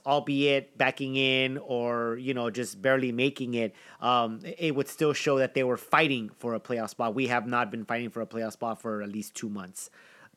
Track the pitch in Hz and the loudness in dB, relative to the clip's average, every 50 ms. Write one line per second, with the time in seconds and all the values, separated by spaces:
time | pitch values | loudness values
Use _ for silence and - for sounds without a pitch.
0 | - 139 143 147 - 143 143 139 143 143 139 135 135 - _ - 135 123 - - | 0 2 2 2 2 2 2 4 4 4 4 4 0 -2 _ 2 2 2 2 0
1 | 139 131 131 135 135 131 131 131 131 131 131 143 - - 127 120 120 120 120 120 | -4 -2 0 2 2 4 4 4 2 0 -2 -4 -4 -4 -2 0 0 0 0 0
2 | 117 117 113 123 127 131 131 123 117 117 101 123 120 110 - 98 98 135 131 131 | 0 -2 -4 -2 -4 -4 -2 -2 -2 -2 -2 -4 -6 -6 -6 -2 2 2 2 4
3 | 127 127 117 120 131 139 139 - 131 120 120 117 113 104 - - - - - - | 2 0 0 2 0 0 0 -2 -4 -2 -2 0 -2 -2 -4 -10 -18 -20 -12 -4
4 | - 120 123 120 117 113 113 113 - - - - 170 160 139 139 135 - - - | 0 2 2 2 2 0 -2 -8 -10 -12 -6 -2 -2 0 0 0 -2 -4 -2 0
5 | 156 151 139 - - 151 139 135 131 123 - 139 131 127 123 113 - - - 151 | 2 2 2 2 2 2 4 4 2 2 2 0 2 2 0 -2 0 4 4 6
6 | 160 147 139 120 110 104 - - - 120 117 107 - - 123 117 113 104 - - | 6 4 2 0 -4 -6 -8 -8 -6 -4 -4 -4 -4 -4 -2 -2 -2 -4 -4 -2
7 | 117 113 104 131 131 120 123 120 107 123 123 120 120 104 110 117 107 - 120 117 | -2 -2 0 0 0 2 2 0 0 0 0 0 0 -2 -4 -8 -4 -4 -4 -4
8 | 120 113 - 120 110 - - 113 113 110 104 - 120 117 110 - - 117 107 104 | -4 -6 -6 -6 -8 -6 -6 -6 -6 -6 -6 -6 -6 -6 -6 -6 -6 -6 -6 -4
9 | 104 101 101 110 104 - - - - 110 104 101 92 90 92 - - - - - | -6 -6 -6 -8 -8 -8 -10 -10 -8 -8 -8 -8 -10 -12 -14 -14 -16 -16 -18 -20
10 | - - - - - - _ | -20 -20 -20 -20 -20 -20 _